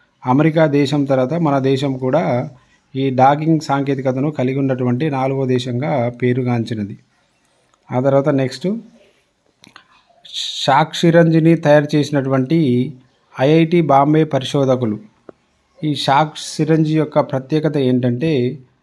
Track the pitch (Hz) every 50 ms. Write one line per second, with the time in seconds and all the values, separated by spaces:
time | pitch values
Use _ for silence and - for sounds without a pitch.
0 | _ _ _ _ - 127 127 143 151 160 151 165 160 156 139 143 147 127 151 147
1 | 139 135 135 131 127 127 156 175 170 147 139 139 131 135 139 131 139 139 135 131
2 | 131 127 131 156 185 165 127 120 139 151 - - _ _ _ _ _ _ - 131
3 | 135 135 131 123 127 135 147 147 156 160 165 151 - - 139 139 139 135 139 135
4 | 127 135 127 131 131 156 151 - 127 131 131 139 135 131 131 123 127 123 123 123
5 | 156 160 139 131 131 139 135 135 135 127 127 127 123 131 120 123 139 160 156 135
6 | 117 120 120 120 127 123 123 127 127 123 120 117 113 113 113 107 104 98 117 -
7 | _ _ _ _ _ _ _ _ _ _ _ _ _ _ _ _ _ - 123 123
8 | 131 139 135 139 139 151 139 135 135 123 - - - 180 214 233 - - _ _
9 | _ _ _ _ _ _ _ _ _ _ _ _ _ _ - - _ _ _ _
10 | _ _ _ _ - - - - - - - - - - 135 143 156 156 - -
11 | - 170 160 165 170 160 160 165 156 165 170 165 165 147 147 151 147 147 156 151
12 | 143 131 151 143 131 135 135 131 127 131 156 170 160 131 123 123 127 151 127 -
13 | _ _ _ _ _ _ - - 131 143 156 165 165 160 175 175 165 139 139 139
14 | 139 147 151 156 160 156 151 135 127 - - 143 139 131 127 120 123 110 107 107
15 | - - _ _ _ - - _ _ _ _ _ _ _ _ _ - 151 147 123
16 | - - 135 143 160 151 - - - - - - 156 143 160 156 160 151 156 156
17 | 151 147 - 151 139 - - 131 131 - 156 156 151 156 143 151 135 127 127 123
18 | 123 127 120 123 143 165 156 131 123 127 151 139 - _ _ _